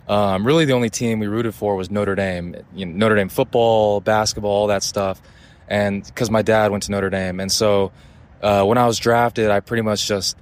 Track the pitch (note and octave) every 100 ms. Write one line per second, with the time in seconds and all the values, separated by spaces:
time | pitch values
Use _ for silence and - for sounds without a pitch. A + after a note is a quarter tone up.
0 | - G#2 G2+ F#2+ A2 D#3+ D3+ B2+ A#2 -
1 | A#2+ A2 G#2 G#2+ A#2 - G#2 G2 F2+ G#2
2 | G2 G2 F#2+ F2+ F2 - - E2+ F#2 E2
3 | A2 G#2+ F#2+ - C3 A#2+ A2+ A2 G#2+ G2+
4 | G2 G#2+ G#2+ - G#2 G2+ G#2 G2+ - G#2
5 | G2 F#2+ - - - - - G2+ G2+ G2
6 | - - A2+ A2 G#2 A2 G#2+ G2+ - G2+
7 | F#2+ F#2+ F#2 F#2 F#2+ - G#2+ G2+ F#2+ -
8 | - - - - G#2 G2+ G2 A#2+ A#2+ A2
9 | A#2 A#2 A#2 A#2 G#2+ G2+ - A#2 A2 G2+
10 | - G2+ F#2 -